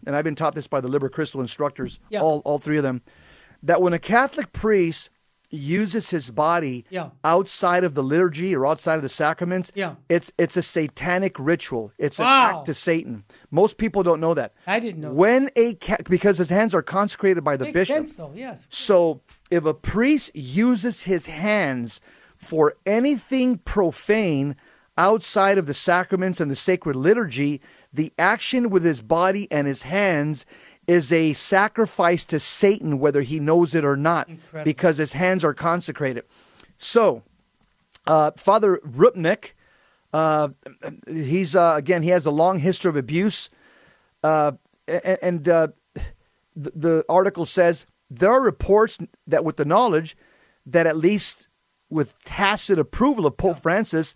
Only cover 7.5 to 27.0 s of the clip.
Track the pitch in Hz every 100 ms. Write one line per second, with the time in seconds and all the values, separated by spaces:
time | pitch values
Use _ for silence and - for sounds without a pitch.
7.5 | - 180 180 180 143 131 156 185 147 185
8.5 | 151 135 156 175 160 135 - 151 160 175
9.5 | 185 175 196 180 135 - 170 - - 175
10.5 | 185 165 175 151 - 180 180 190 - 139
11.5 | 170 - 120 107 - 147 - 240 269 233
12.5 | 175 143 143 - 165 - 110 - _ -
13.5 | 147 208 - 220 196 175 160 160 160 113
14.5 | _ - 214 233 165 151 139 202 254 277
15.5 | - 233 202 - - 170 180 202 175 170
16.5 | 185 220 175 - 185 208 - 196 170 147
17.5 | 139 131 175 190 302 311 - 151 165 262
18.5 | - - - - 185 165 135 _ _ -
19.5 | 175 156 143 - 196 254 302 - 151 127
20.5 | 151 240 233 220 196 175 180 151 156 208
21.5 | 214 156 127 117 - _ _ _ _ -
22.5 | 160 151 - 190 214 269 262 - 262 254
23.5 | 233 - 208 175 - - 220 196 143 139
24.5 | 143 _ _ _ - 185 220 - 208 196
25.5 | 196 147 131 - 175 185 185 185 175 151
26.5 | 135 - 180 165 131